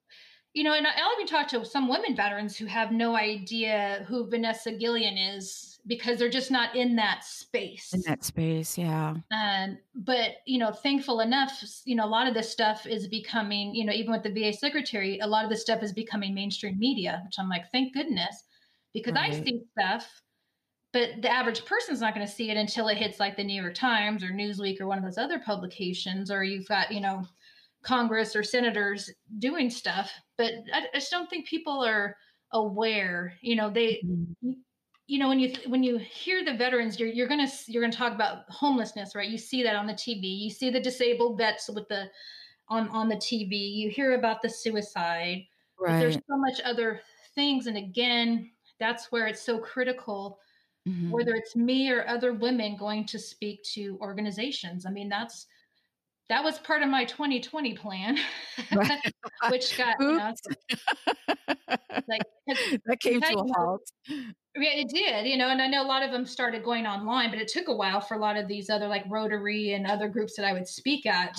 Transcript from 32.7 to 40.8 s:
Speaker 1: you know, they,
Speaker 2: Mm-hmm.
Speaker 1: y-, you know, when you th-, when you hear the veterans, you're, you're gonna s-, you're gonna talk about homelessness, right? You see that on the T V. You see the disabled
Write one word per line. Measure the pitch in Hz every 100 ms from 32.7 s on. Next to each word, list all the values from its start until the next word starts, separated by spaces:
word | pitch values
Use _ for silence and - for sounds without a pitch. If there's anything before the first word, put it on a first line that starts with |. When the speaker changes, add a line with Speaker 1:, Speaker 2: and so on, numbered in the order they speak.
| 196 226 214 185 175 175 180
Speaker 1:
you | 233 226
know, | 214
they, | 214 226 220 175
Speaker 2:
Mm-hmm. | 175 170 170 247
Speaker 1:
y-, | 254 - _ _ _ -
you | 277
know, | 269
when | 269
you | 254
th-, | 262 -
when | 254
you | 254 233
hear | - - 349 370
the | 320
veterans, | 233 247 247 226 190
you're, | 226
you're | 233 247
gonna | 294
s-, | 269 - -
you're | 233
gonna | 233
talk | 226 240
about | 214 208 - -
homelessness, | - 285 254 214 214 196 202
right? | 202
You | 220
see | - 254
that | 240
on | 208 208
the |
T | 208 - 214
V. | 185
You | 196 214
see | - 254
the |
disabled | 247